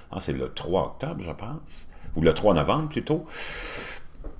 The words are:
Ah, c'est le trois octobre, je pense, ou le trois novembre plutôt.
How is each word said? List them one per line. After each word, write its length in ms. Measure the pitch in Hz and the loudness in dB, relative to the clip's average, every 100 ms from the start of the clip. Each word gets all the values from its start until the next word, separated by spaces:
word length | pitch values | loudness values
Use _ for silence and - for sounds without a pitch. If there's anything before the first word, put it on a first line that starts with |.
| - | -10
Ah, 60 | - | -6
c'est 140 | - | -4
le 180 | 69 65 | -2 -4
trois 300 | - - 92 | -6 0 2
octobre, 400 | 71 - 143 170 | 2 -2 -6 -4
je 80 | 87 | -6
pense, 580 | - 104 147 - - - - - | -8 -8 -8 -10 -12 -12 -12 -6
ou 60 | - | 4
le 140 | 80 | 6
trois 180 | 76 107 | 8 8
novembre 380 | 87 71 131 156 | 8 6 4 2
plutôt. 340 | 120 - 156 - - - - - - - - - - - | -2 0 0 -2 -8 -6 -6 -6 -6 -8 -10 -10 -10 -10